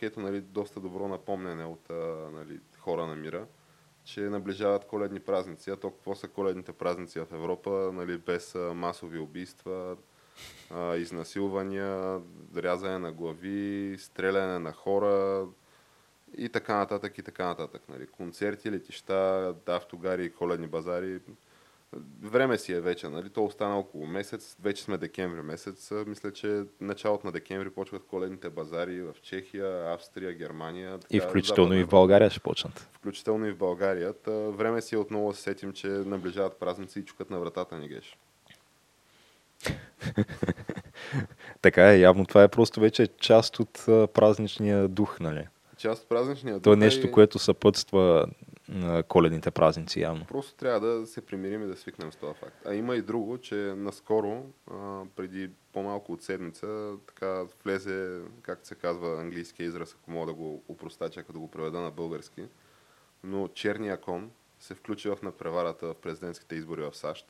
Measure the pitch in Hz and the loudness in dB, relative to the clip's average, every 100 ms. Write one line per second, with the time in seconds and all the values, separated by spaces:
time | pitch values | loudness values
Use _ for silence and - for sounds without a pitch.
0 | 110 - 98 101 95 98 101 - 95 90 | -8 -6 -6 -6 -6 -8 -8 -10 -12 -8
1 | 98 92 - 98 92 82 82 82 - 82 | -8 -8 -8 -8 -8 -10 -12 -14 -12 -8
2 | 82 80 78 78 76 73 - _ - 85 | -8 -8 -12 -14 -16 -18 -20 _ -4 -4
3 | 80 78 78 85 113 _ _ _ _ _ | -4 -8 -8 -10 -12 _ _ _ _ _
4 | - - 101 104 95 98 104 101 - 107 | -14 -6 -4 -4 -6 -2 0 0 -2 -6
5 | 101 95 - 95 92 80 - 98 101 - | -6 -6 -4 -2 -4 -10 -10 -8 -8 -10
6 | - 98 98 - 95 92 87 85 87 90 | -10 -10 -10 -4 -4 -4 -10 -6 -4 -4
7 | 87 82 80 80 85 90 - 98 95 92 | -8 -10 -10 -8 -6 -6 -4 -2 -4 -6
8 | 87 87 85 87 - 90 87 87 87 85 | -8 -6 -4 -6 -6 -8 -6 -4 -6 -6
9 | 87 82 76 82 90 - - 92 90 90 | -10 -10 -10 -12 -14 -14 -12 -10 -10 -12
10 | _ _ _ - - - - 85 87 85 | _ _ _ -20 -20 -20 -14 -6 -4 -2
11 | 85 87 80 98 98 95 95 98 98 95 | -4 -8 -8 -4 -2 -2 -4 -6 -4 -4
12 | 95 95 87 82 78 87 87 90 95 95 | -4 -6 -10 -20 -12 -6 -2 -2 -4 -6
13 | 87 80 82 80 92 101 101 101 98 95 | -8 -8 -8 -8 -8 -6 -4 -6 -6 -10
14 | - - 95 98 95 90 80 78 - 98 | -12 -4 0 0 0 -4 -8 -8 -2 0
15 | 104 101 98 98 92 92 _ _ _ _ | 2 2 2 -2 -6 -12 _ _ _ _
16 | _ _ _ - 117 113 - 104 98 101 | _ _ _ -10 -6 -6 -2 0 0 -4
17 | 101 - 82 - 90 82 78 - - 65 | -6 -12 -14 -6 -4 -4 -8 -12 -18 -16
18 | - - 90 - 101 104 110 98 - - | -16 -14 -14 -6 -6 -4 -6 -8 -8 -14
19 | - 95 95 95 92 85 - 87 - 90 | -4 0 2 0 -2 -6 -4 -4 -6 -8
20 | 90 90 85 - 87 85 82 82 82 87 | -4 -4 -4 -4 -2 -2 -4 -6 -4 -6
21 | 95 92 - 113 _ _ _ _ _ - | -6 -8 -14 -20 _ _ _ _ _ -18
22 | 71 71 104 123 131 113 - 87 87 87 | -18 -16 0 2 4 2 0 -2 -2 -2
23 | 80 76 95 113 104 - 104 101 98 76 | -6 -10 -8 -2 -2 -2 -2 -2 -4 -10
24 | 76 95 101 113 - - 98 98 - 92 | -8 -8 -8 -12 -14 -6 -4 -4 -6 -6
25 | 80 - 92 82 76 82 - 95 - 107 | -6 -6 -6 -6 -10 -10 -12 -14 -10 -8
26 | 107 101 104 98 104 104 98 - 98 98 | -8 -10 -10 -8 -4 -4 -6 -10 -8 -4
27 | 107 104 101 85 - 95 98 92 98 98 | -2 -2 -4 -10 -8 -8 -8 -8 -10 -12
28 | - 95 92 95 87 82 78 82 87 90 | -10 -6 -6 -8 -10 -10 -8 -6 -6 -6
29 | 87 - - 95 95 101 98 92 85 85 | -10 -14 -12 -12 -10 -8 -6 -4 -6 -8
30 | - - 92 85 78 78 80 87 92 95 | -10 -12 -10 -8 -10 -10 -10 -10 -10 -12
31 | - 104 90 95 - 101 87 92 87 95 | -2 0 2 0 2 6 6 6 8 10
32 | 92 101 104 - - 78 - - - - | 10 10 8 4 -4 -4 -6 -12 -20 -14
33 | 101 95 - 107 107 85 92 90 95 92 | -12 -8 -4 -2 -4 -2 -2 0 -2 0
34 | 87 107 - 110 107 101 110 117 110 110 | -4 -6 -6 -4 -4 -2 0 0 -2 -2
35 | 101 107 104 101 - 95 98 98 98 98 | -2 -2 -2 -4 -6 -6 -8 -8 -6 -4
36 | 98 98 90 95 95 - 90 92 95 101 | -4 -4 -4 -2 -4 -4 -6 -6 -8 -12
37 | 98 - 98 92 85 92 90 82 73 64 | -12 -14 -8 -6 -6 -6 -8 -10 -12 -14
38 | - - _ _ _ - _ _ _ _ | -16 -20 _ _ _ -20 _ _ _ _
39 | _ _ _ _ _ - - - - - | _ _ _ _ _ -10 -8 -8 -12 -10
40 | - - 101 - - - - - - - | -4 -2 -2 -2 -4 -4 -8 -12 -14 -18
41 | - 139 107 - - - 95 - 95 101 | -8 -6 -6 -12 -20 4 6 12 12 12
42 | 90 92 92 104 101 - 113 - 110 110 | 12 10 8 10 10 10 4 6 4 6
43 | 110 - - 113 - - 110 - - 110 | 2 2 6 8 6 0 -4 -2 4 6
44 | 104 - 107 104 107 - 104 101 98 92 | 6 8 6 6 0 -2 2 2 2 2
45 | 101 - 82 78 80 _ _ - 110 113 | -2 -2 -6 -6 -8 _ _ -6 -4 -4
46 | - 117 127 139 131 101 104 104 107 - | -2 0 0 -4 -6 4 8 10 10 6
47 | - - 107 - - 92 107 101 - 98 | 6 10 10 8 2 4 4 4 2 4
48 | 92 82 - - - - - 95 87 85 | 6 6 4 -4 -20 -20 -10 -6 0 0
49 | 80 90 82 80 82 - 80 78 82 - | 4 6 6 2 -4 4 4 4 -4 -4
50 | 80 80 82 139 139 - 131 113 110 117 | -4 -4 -6 -8 -8 -6 -2 0 0 -4
51 | 113 - - 98 95 107 101 90 - - | -6 -14 -12 -8 -6 -6 -8 -10 -14 -14
52 | 80 - 76 76 76 - - 104 117 123 | -14 -12 -12 -12 -16 -14 -6 -4 -2 -4
53 | 101 117 104 127 - 104 101 98 101 - | -2 -4 -4 -8 -6 -6 -4 -6 -8 -8
54 | - 110 104 113 135 - - 92 101 98 | -2 0 0 -4 -10 -20 -16 -12 -10 -12
55 | 95 - 92 95 95 95 _ 98 98 101 | -12 -12 -10 -10 -10 -14 _ -8 -6 -6
56 | - 85 - 95 87 80 101 107 104 101 | -8 -10 -6 -8 -8 -10 -10 -8 -8 -12
57 | - - 95 92 90 - 101 98 98 95 | -18 -8 -6 -4 -6 -8 -4 -4 -4 -6
58 | 92 90 85 - - 92 - 87 87 87 | -6 -8 -14 -14 -12 -12 -12 -6 -4 -4
59 | 85 80 85 87 85 - 85 85 82 - | -4 -6 -6 -10 -12 -10 -8 -8 -12 -14
60 | - 82 82 80 78 76 - 85 80 - | -10 -8 -6 -8 -10 -12 -14 -16 -16 -10
61 | 82 90 82 80 78 82 78 85 85 76 | -10 -10 -14 -14 -14 -10 -8 -6 -8 -8
62 | 82 76 - - 104 - _ _ _ _ | -8 -10 -12 -18 -18 -20 _ _ _ _
63 | _ _ 95 98 92 - 104 104 107 92 | _ _ -8 -6 -6 -4 -4 -2 -4 -6
64 | - 90 110 - _ _ - 95 - 104 | -6 -8 -10 -18 _ _ -20 -16 -10 -6
65 | 104 98 98 - 85 85 85 80 85 80 | -4 -6 -8 -10 -4 -2 -2 -4 -10 -10
66 | 87 80 90 85 - 82 80 78 73 - | -10 -10 -10 -12 -10 -10 -8 -8 -8 -8
67 | 76 78 | -10 -10